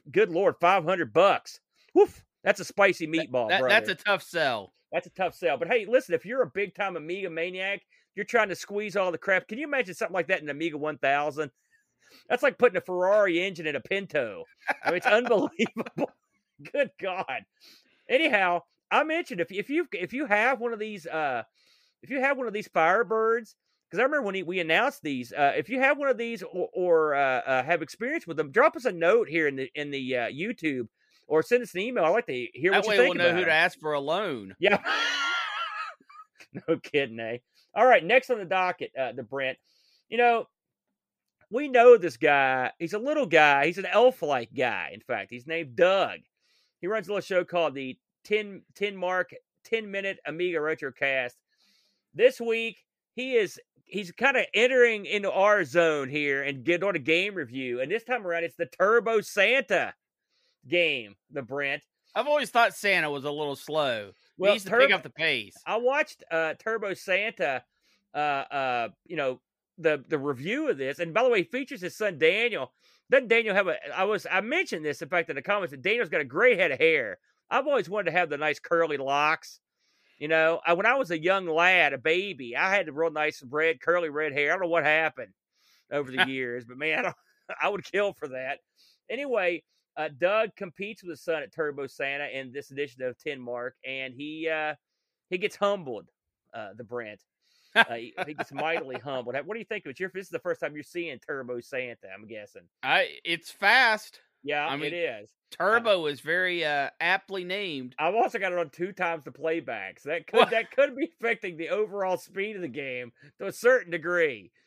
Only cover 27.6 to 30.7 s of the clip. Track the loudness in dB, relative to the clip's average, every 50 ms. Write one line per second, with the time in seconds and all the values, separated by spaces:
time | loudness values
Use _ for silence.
27.6 | 2 2 0 0 -2 -4 -8 -8 -6 -4 -4 -4 -6 -4 -4 -4 -4 0 4 4
28.6 | 4 4 4 0 -2 -4 -2 2 4 4 4 4 2 0 0 0 0 0 0 -2
29.6 | -6 -8 -6 -8 -8 -6 -6 -6 -4 -2 -2 -2 -2 -4 -4 -6 -6 -6 -6 -4
30.6 | -4 -4